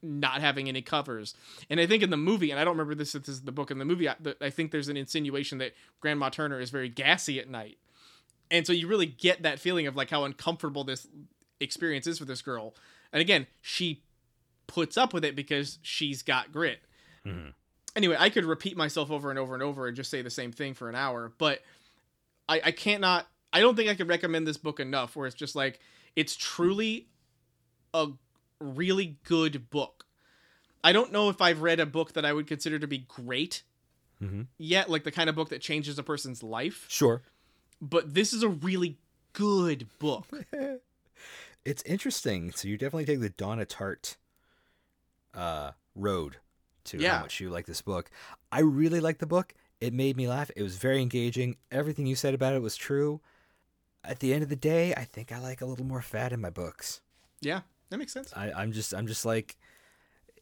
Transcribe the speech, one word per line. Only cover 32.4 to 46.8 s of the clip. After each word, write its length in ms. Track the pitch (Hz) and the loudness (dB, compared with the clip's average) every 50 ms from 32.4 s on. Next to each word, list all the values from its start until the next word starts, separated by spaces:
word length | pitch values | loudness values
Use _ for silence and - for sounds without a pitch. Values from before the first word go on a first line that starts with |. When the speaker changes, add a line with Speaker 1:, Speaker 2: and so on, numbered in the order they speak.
| 151 | 0
Speaker 1:
consider 320 | 151 151 139 - 160 156 147 | -2 -4 -4 -2 -2 -2 -2
to 80 | 151 | -2
be 120 | 143 143 131 127 - | -4 -6 -6 -8 -10
great 540 | - 135 120 123 123 135 160 175 - - - _ _ _ _ _ _ _ _ _ _ - | -16 -12 -8 -4 -2 -2 -2 -2 -4 -8 -10 _ _ _ _ _ _ _ _ _ _ -10
Speaker 2:
Mm-hmm. 200 | 101 95 98 101 123 - _ | -8 -6 -6 -6 -8 -10 _
Speaker 1:
yet, 320 | - 160 156 180 190 185 180 | -8 -2 2 2 4 4 2
like, 160 | 160 151 - | 0 -2 -2
the 80 | 151 | -2
kind 160 | - 175 165 160 | 0 0 2 2
of 60 | 156 | 2
book 140 | 160 156 - | 0 -2 -4
that 100 | 139 - | -6 -8
changes 380 | - - 151 151 143 147 139 143 | -4 -4 -2 -2 -4 -4 -6 -6
a 40 | |
person's 400 | - - 147 139 - 131 120 113 | -6 -4 -4 -6 -6 -8 -10 -10
life. 440 | 113 110 113 117 143 196 - - - - | -10 -8 -4 -4 -4 -4 -6 -8 -10 -6
Speaker 2:
Sure. 320 | - - 147 117 117 127 - _ _ _ _ _ _ _ _ _ _ - | 2 4 4 4 4 2 -2 _ _ _ _ _ _ _ _ _ _ -14
Speaker 1:
But 320 | 156 135 165 170 160 147 139 | -4 0 2 2 2 2 2
this 180 | 185 214 208 | 2 2 2
is 100 | 240 214 | 2 2
a 60 | 233 208 | 2 2
really 500 | 175 139 156 185 185 180 175 170 139 - _ _ _ _ _ _ | 0 0 -2 0 0 2 0 0 -2 -6 _ _ _ _ _ _
good 540 | - - 208 208 202 190 175 165 143 127 117 - _ - | -4 0 2 4 4 4 4 2 2 -2 -4 -10 _ -4
book. 280 | 151 147 127 - - - 285 294 190 - | -2 -2 -2 -2 -4 -10 -14 -14 -12 -10
Speaker 2:
<laughs> 280 | 311 285 269 285 262 254 _ _ _ _ _ _ _ - - - - - - - - _ - | -8 -6 -6 -6 -8 -10 _ _ _ _ _ _ _ -20 -20 -20 -20 -20 -20 -20 -18 _ -6
It's 180 | - - - | -6 -6 -6
interesting. 680 | - - 180 196 - 269 - - - 127 98 87 85 90 | -4 -4 -4 -2 -2 -4 -4 -2 -2 -2 -2 -2 -4 -6
So 140 | - - - | -6 -6 -6
you 100 | 98 107 104 | -4 -4 -4
definitely 260 | 131 139 160 160 147 | -4 -4 -4 -2 0
take 160 | 143 147 131 | 0 0 0
the 80 | 113 101 | 0 -2
Donna 360 | - - 98 101 113 113 101 | -4 -4 -6 -4 -4 -4 -6
Tartt, 500 | - - - 98 98 - - - - - _ _ _ _ _ _ _ _ _ _ _ _ _ _ _ _ _ _ _ _ _ _ _ - | -6 -8 -8 -8 -8 -8 -8 -10 -12 -12 _ _ _ _ _ _ _ _ _ _ _ _ _ _ _ _ _ _ _ _ _ _ _ -10
uh, 380 | 90 87 82 80 76 76 71 - _ _ _ - | -6 -6 -4 -4 -4 -6 -10 -12 _ _ _ -8
road 440 | 95 98 101 95 87 76 69 - - _ _ _ _ _ _ _ _ | -4 -2 0 0 0 -2 -4 -8 -14 _ _ _ _ _ _ _ _